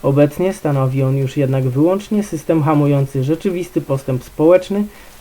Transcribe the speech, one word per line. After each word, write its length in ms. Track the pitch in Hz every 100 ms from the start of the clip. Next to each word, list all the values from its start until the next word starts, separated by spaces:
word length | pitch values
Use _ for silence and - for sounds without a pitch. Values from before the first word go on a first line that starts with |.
Obecnie 500 | 143 139 147 - 185
stanowi 500 | 190 160 139 131 135
on 140 | 131 139
już 200 | 131 147
jednak 280 | 131 135
wyłącznie 580 | 131 127 160 190 202 214
system 400 | 202 160 - 165
hamujący 640 | 147 147 143 143 135 139
rzeczywisty 560 | 131 160 208 175 175 165
postęp 440 | 143 135 - 127
społeczny, 600 | - - 156 180 180 202 208 - - -